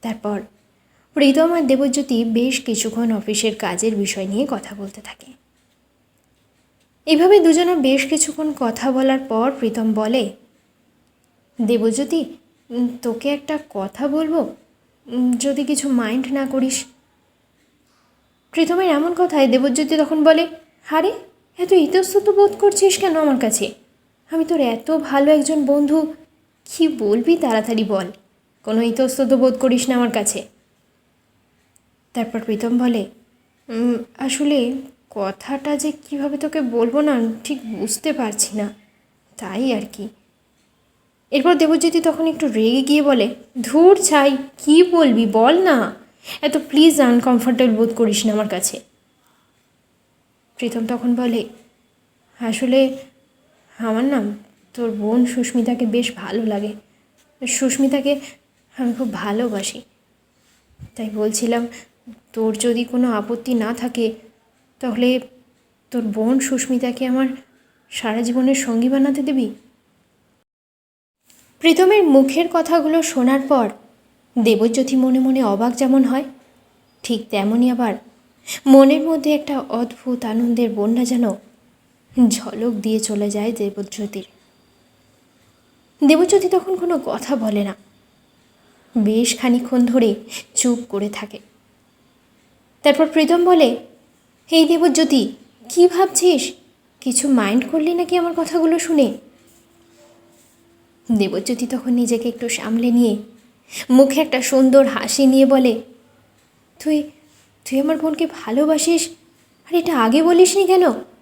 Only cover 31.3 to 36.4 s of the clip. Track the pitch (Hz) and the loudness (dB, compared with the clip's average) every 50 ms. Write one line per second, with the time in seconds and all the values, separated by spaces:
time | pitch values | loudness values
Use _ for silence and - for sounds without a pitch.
31.3 | _ _ _ _ _ _ _ _ _ _ _ _ _ _ _ _ _ 240 226 226 | _ _ _ _ _ _ _ _ _ _ _ _ _ _ _ _ _ -8 -8 -6
32.3 | - 226 220 - 220 214 226 233 240 240 247 240 233 220 202 - - _ _ _ | -6 -10 -6 -6 -6 -4 -2 -2 -2 0 0 0 0 -2 -4 -8 -12 _ _ _
33.3 | _ _ _ _ _ _ _ - 240 226 233 240 240 226 233 - _ - 262 269 | _ _ _ _ _ _ _ -12 -6 -4 -2 -2 -2 -2 -6 -10 _ -8 -6 -6
34.3 | 262 - 294 294 294 277 240 240 262 269 - - - _ _ _ - 220 202 190 | -4 -2 0 0 2 0 0 -2 -4 -8 -10 -14 -20 _ _ _ -10 -8 -6 -6
35.3 | 196 - - - 277 277 269 294 294 285 294 302 294 - - - - 285 277 294 | -8 -10 -10 -10 -10 -8 -6 -4 -6 -4 -4 -6 -6 -8 -12 -12 -8 -6 -6 -6
36.3 | 285 277 | -6 -4